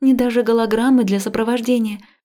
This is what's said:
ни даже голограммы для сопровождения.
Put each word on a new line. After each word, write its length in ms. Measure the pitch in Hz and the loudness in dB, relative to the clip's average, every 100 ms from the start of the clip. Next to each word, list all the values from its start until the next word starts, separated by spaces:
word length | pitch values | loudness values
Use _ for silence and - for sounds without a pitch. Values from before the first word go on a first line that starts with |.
ни 120 | 262 | 0
даже 280 | 247 247 233 | 2 2 0
голограммы 600 | 226 233 226 214 247 262 | 0 0 0 0 2 2
для 160 | 214 196 | 2 -2
сопровождения. 800 | 208 214 226 247 233 247 220 208 - _ | -2 -4 -2 -2 -2 -2 -2 -6 -16 _